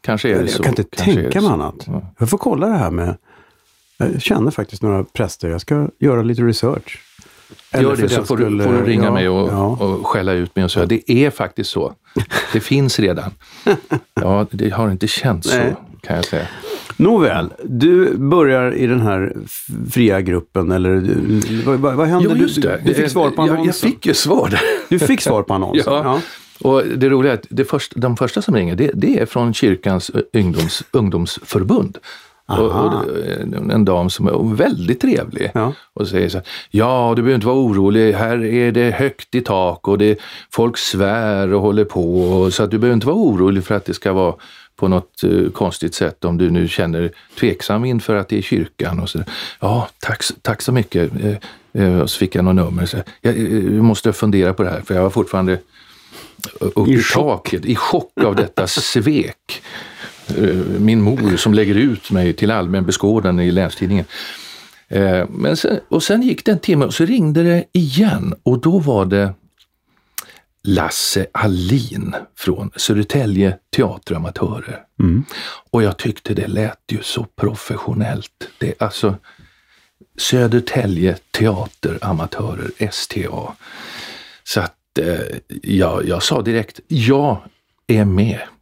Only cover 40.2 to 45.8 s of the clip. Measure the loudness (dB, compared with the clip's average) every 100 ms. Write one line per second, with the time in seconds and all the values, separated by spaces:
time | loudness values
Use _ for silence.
40.2 | -4 -20 -8 0 0 0 -4 0 0 0
41.2 | 0 0 2 2 2 2 0 0 0 2
42.2 | 2 2 2 2 0 2 2 2 2 2
43.2 | 2 4 4 2 0 -2 -2 -4 0 2
44.2 | 0 -2 -16 -20 -20 -2 2 2 -2 -4
45.2 | 0 2 0 0 -4 -2